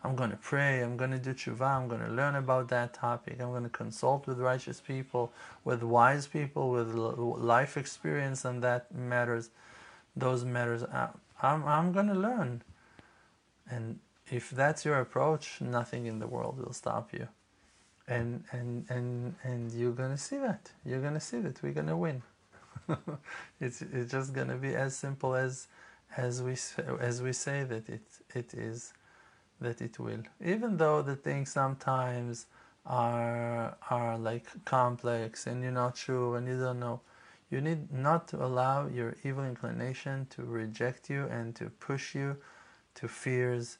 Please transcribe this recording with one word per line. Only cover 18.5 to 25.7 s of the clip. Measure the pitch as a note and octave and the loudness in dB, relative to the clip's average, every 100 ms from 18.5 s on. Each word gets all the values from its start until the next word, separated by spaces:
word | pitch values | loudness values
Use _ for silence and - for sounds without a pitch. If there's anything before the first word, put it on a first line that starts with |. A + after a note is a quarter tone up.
and, | B2+ A#2+ A#2+ - | -6 -4 -6 -4
and, | B2 B2 B2 B2 - | -4 -2 -4 -6 -6
and | B2+ B2 A#2 | -6 -4 -4
you're | A#2 A#2+ | 0 0
gonna | A#2+ C3 C#3 | 0 -2 -2
see | - C#4 | -4 -2
that. | C4+ - - - | -2 -2 -8 -12
You're | C3+ C3 | -4 -2
gonna | C#3+ D3+ | 0 -2
see | - A#3+ | -4 -4
that | F3+ C3+ | -4 -4
we're | C#3+ | -2
gonna | D3 D3+ E3 | -2 0 0
win. | E3+ C3 - _ _ - - - - | 0 -2 -8 _ _ -20 -16 -12 -4
<laughs> | D3+ - D3+ - - - _ | -4 -4 -10 -10 -14 -14 _
It's, | B2+ - | -6 -6
it's | - C3+ A#2+ | -6 -4 -2
just | C3+ C3+ | -2 -2
gonna | C3+ C3 B2+ | -2 -2 -2
be | C3+ | -2
as | A#2+ C3+ C3+ | 0 0 -2
simple | C#3 C#3 C3 B2+ | -6 -2 0 2
as, | C3 C3 - | 0 -4 -12